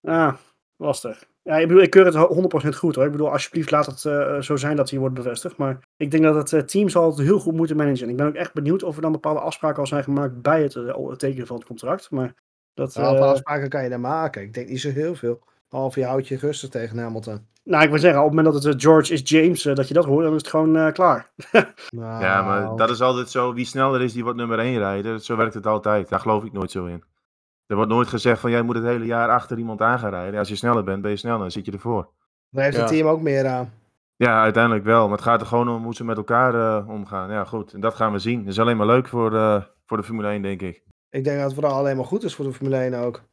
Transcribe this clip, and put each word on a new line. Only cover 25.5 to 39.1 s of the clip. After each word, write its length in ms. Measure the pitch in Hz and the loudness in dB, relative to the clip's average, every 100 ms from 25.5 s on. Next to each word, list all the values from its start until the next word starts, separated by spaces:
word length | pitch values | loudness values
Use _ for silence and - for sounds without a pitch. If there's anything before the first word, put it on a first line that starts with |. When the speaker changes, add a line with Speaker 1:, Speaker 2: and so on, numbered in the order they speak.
Speaker 3:
het 120 | 107 107 | -2 -2
altijd. 420 | 107 107 104 90 | 0 0 0 0
Daar 120 | 98 | -4
geloof 240 | 110 107 | 0 -2
ik 80 | 107 | -2
nooit 180 | 98 92 | -8 -6
zo 160 | 95 87 | -6 -8
in. 180 | 85 _ _ _ _ _ _ _ | -12 _ _ _ _ _ _ _
Er 100 | 104 | -2
wordt 140 | 110 | 2
nooit 180 | 117 120 | 2 0
gezegd 320 | 113 123 113 | 0 0 0
van, 100 | 123 | 0
"Jij 120 | 117 | 0
moet 120 | 117 | 0
het 100 | 117 | -2
hele 200 | 117 120 | -2 -2
jaar 240 | 113 117 117 | -2 -2 2
achter 300 | 123 - 117 | 0 -2 -8
iemand 220 | 117 107 | -8 -2
aan 180 | 113 123 | 0 0
gaan 120 | 110 | -2
rijden." 280 | 92 92 104 | -6 -6 -4
Als 100 | 101 | -4
je 80 | 104 | -2
sneller 280 | 120 117 | 0 0
bent, 180 | 98 98 | 0 -4
ben 80 | 101 | -4
je 60 | 104 | -6
sneller. 220 | 120 113 | -4 -4
Dan 120 | 95 | -4
zit 140 | 101 | -8
je 80 | 98 | -10
ervoor. 360 | 98 117 110 85 _ _ _ _ | -8 -4 -4 -6 _ _ _ _
Speaker 2:
Daar 140 | 131 | -2
heeft 120 | 139 120 | 0 0
het 120 | 113 | 0
Speaker 4:
Ja. 60 | 156 | 2
Speaker 2:
team 100 | 156 | 2
ook 120 | 160 | 2
meer 260 | 160 135 135 | 0 0 0
aan. 260 | 127 120 - _ _ _ _ | -2 -8 -14 _ _ _ _
Speaker 3:
Ja, 240 | 123 113 | 2 4
uiteindelijk 420 | 110 107 117 110 | 4 4 4 2
wel. 180 | 104 117 104 | 4 4 4
Maar 80 | 101 | 2
het 100 | 117 | 2
gaat 140 | 117 | 0
er 60 | 110 | 2
gewoon 220 | 120 120 | 0 0
om 140 | 117 | -4
hoe 100 | 117 | -8
ze 100 | 117 | -8
met 120 | 117 110 | -6 -6
elkaar, 380 | 104 120 127 | 0 2 2
eh, 340 | 117 113 107 101 | 2 0 0 -4
omgaan. 420 | 107 98 98 92 | -12 -10 -10 -6
Ja, 140 | 104 | -6
goed. 280 | 92 113 101 | -6 -8 -10
En 80 | 98 | -4
dat 140 | 110 | -4
gaan 180 | 110 110 | 0 -2
we 60 | 101 | -2
zien. 200 | 101 120 | -4 -4
Dat 140 | 98 | -4
is 60 | 98 | 0
alleen 180 | 113 113 | 2 2
maar 100 | 104 | 4
leuk 220 | 123 | 2
voor, 260 | 131 | 2